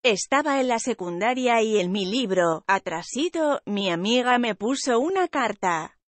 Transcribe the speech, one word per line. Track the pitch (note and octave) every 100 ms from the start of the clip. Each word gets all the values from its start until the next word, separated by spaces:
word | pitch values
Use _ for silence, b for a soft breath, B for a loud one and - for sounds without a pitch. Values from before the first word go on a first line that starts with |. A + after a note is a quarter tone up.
Estaba | B3+ G3 - C4+ D4+ C#4
en | B3+
la | A3+
secundaria | B3+ A3 F3 F3 G#3+ B3+ B3 A#3
y | A3 G#3
en | F3+
mi | G3+
libro, | F#3+ A#3+ A3+ F#3 E3+ D#3+ -
atrasito, | F#3+ - E3 - A#3+ E4+ E4+ D4+ C#4+
mi | - G3+ G3
amiga | E3+ G3 B3 B3 B3
me | A#3+
puso | G3+ G#3 C4+ - A#3
una | D4 F#4+ F4+
carta. | D4 A3 G3+ G3 E3 E3 _